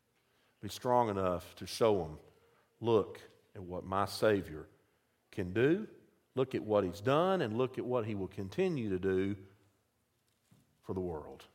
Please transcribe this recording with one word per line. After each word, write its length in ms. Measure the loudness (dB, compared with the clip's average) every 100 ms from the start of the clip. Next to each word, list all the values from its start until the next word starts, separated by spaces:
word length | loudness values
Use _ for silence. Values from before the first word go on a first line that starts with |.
| _ _ _ _ _ _
be 80 | -12
strong 400 | -4 2 4 4
enough 460 | 2 0 0 -4 -14
to 100 | -10
show 300 | 2 4 4
them, 200 | 0 -8 -18 _ _ _ _ _
"Look 400 | 2 4 2 -4 -18 _ _
at 80 | -14
what 220 | -10 -8
my 200 | -2 0
Savior 640 | 0 2 4 4 0 -10 -14 _ _ _ _ _ _
can 220 | -8 -4
do, 340 | 2 2 2 -2 -14 -20 _ _
look 220 | -4 -2 -2
at 60 |
what 200 | 0 2
he's 180 | 2 0
done, 400 | 0 2 4 2
and 160 | 0 0
look 220 | -2 -4
at 60 |
what 200 | -4 -2
he 120 | -2 -4
will 120 | -6
continue 600 | -6 -6 -2 -2 0 -2
to 80 | -2
do 380 | 2 2 0 -2 -10 _ _ _ _ _ _ _ _ _ _ _ _ _
for 100 | -8
the 80 | -6
world"? 460 | -4 -6 -10 -14 -20